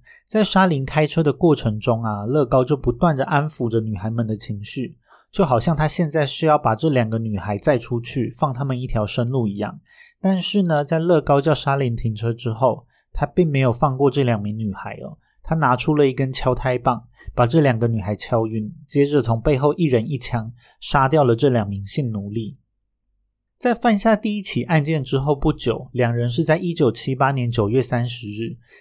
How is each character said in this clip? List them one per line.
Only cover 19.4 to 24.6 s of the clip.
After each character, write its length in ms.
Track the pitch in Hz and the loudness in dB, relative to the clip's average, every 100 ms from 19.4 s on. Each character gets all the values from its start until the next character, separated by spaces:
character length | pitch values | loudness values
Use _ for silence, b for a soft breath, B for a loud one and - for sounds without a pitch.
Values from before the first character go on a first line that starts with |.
| 151 135 | 2 2
后 160 | 147 | 2
一 100 | 143 | 2
人 240 | 160 120 117 | 2 2 0
一 60 | 135 | -6
枪 340 | - 117 113 - b b | -4 -6 -6 -14 b b
杀 260 | - 147 135 | -2 2 4
掉 120 | 151 | 4
了 140 | 127 110 | 4 4
这 140 | 143 | 4
两 180 | 120 101 | 2 0
名 160 | 101 | -6
性 260 | 98 - 127 | -6 -6 -4
奴 200 | 107 101 | -6 -6
隶。 260 | 110 107 - _ _ _ _ _ _ _ _ _ _ | -8 -8 -14 _ _ _ _ _ _ _ _ _ _
在 160 | 247 | -2
犯 260 | 233 240 208 | 0 2 2
下 160 | 226 | 4
第 220 | 214 214 208 | 2 0 -4
一 60 | |
起 220 | 190 - | -4 -4